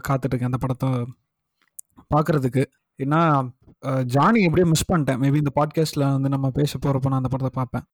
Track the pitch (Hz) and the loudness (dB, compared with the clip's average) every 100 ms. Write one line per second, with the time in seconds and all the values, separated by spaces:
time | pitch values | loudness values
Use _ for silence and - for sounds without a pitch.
0 | - 135 131 131 123 123 127 131 135 127 | 0 -2 -2 -2 -2 -2 -4 -2 -2 -2
1 | 123 - _ _ _ _ _ - - - | -6 -12 _ _ _ _ _ -20 -20 -16
2 | - 151 156 156 127 127 135 _ _ - | -2 -2 2 0 0 0 -2 _ _ -8
3 | 139 156 165 143 127 - - - 127 135 | -2 2 2 2 0 -10 -20 -12 -4 -2
4 | 127 135 170 233 175 156 170 160 - 175 | 0 2 4 4 4 4 4 2 2 0
5 | 135 127 139 147 143 147 151 165 156 147 | 0 0 2 2 0 0 0 0 -2 0
6 | 139 135 135 139 135 131 143 135 143 135 | 0 0 0 0 -2 0 -2 -2 -2 0
7 | 135 135 127 131 131 135 117 - - | 0 0 -2 -2 -4 -4 -6 -6 -10